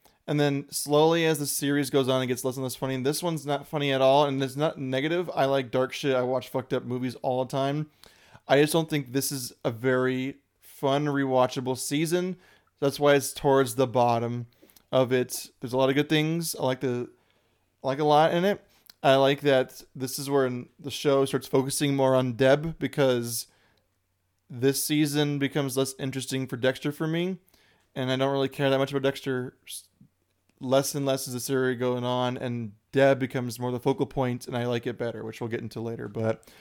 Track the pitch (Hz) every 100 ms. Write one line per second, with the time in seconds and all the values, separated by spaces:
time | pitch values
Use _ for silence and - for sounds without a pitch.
0 | _ _ - 151 147 139 139 - 143 147
1 | 160 165 160 151 143 - 143 143 135 139
2 | 127 131 127 123 131 127 131 - 131 131
3 | 127 151 175 160 139 143 143 156 143 135
4 | 135 139 147 135 139 131 156 - 131 131
5 | 151 175 165 127 135 139 123 131 127 -
6 | 147 131 127 127 123 135 123 170 120 123
7 | 127 - 139 127 131 139 139 147 151 _
8 | - _ _ - - 135 147 165 156 151
9 | 127 131 135 139 123 - 147 113 127 127
10 | 127 131 131 - _ _ - - 139 139
11 | 147 139 139 131 127 - 127 131 - 143
12 | 160 175 180 180 _ _ _ _ 143 135
13 | 143 143 131 - 147 135 131 117 127 117
14 | 120 117 120 120 120 _ _ _ _ 127
15 | 127 127 127 - - _ 127 127 135 139
16 | 147 156 151 165 165 - 139 131 135 123
17 | 123 - _ _ _ _ _ _ 135 135
18 | 151 147 160 170 185 202 - _ - _
19 | 147 135 135 143 143 131 127 - - 143
20 | 127 - 139 139 131 123 123 _ 139 -
21 | 151 139 135 135 - 135 135 - 147 139
22 | 135 131 127 113 131 147 160 160 143 -
23 | 135 123 120 117 - _ _ _ _ _
24 | _ _ _ _ _ 123 131 135 - 151
25 | 151 147 147 143 139 156 139 127 135 -
26 | 139 131 123 131 131 127 127 131 151 143
27 | 160 165 180 185 _ _ _ _ _ -
28 | 131 131 135 139 135 135 139 135 135 139
29 | 135 139 - 131 127 - - - - _
30 | _ _ _ _ _ _ 131 131 139 147
31 | 139 135 131 123 117 135 127 120 123 123
32 | 123 127 123 123 127 120 113 107 _ 135
33 | 135 131 127 135 123 117 123 123 135 135
34 | 139 - 127 123 - 123 120 120 123 113
35 | 117 - 110 - 117 117 113 - 113 117
36 | 117 107 110 113 - -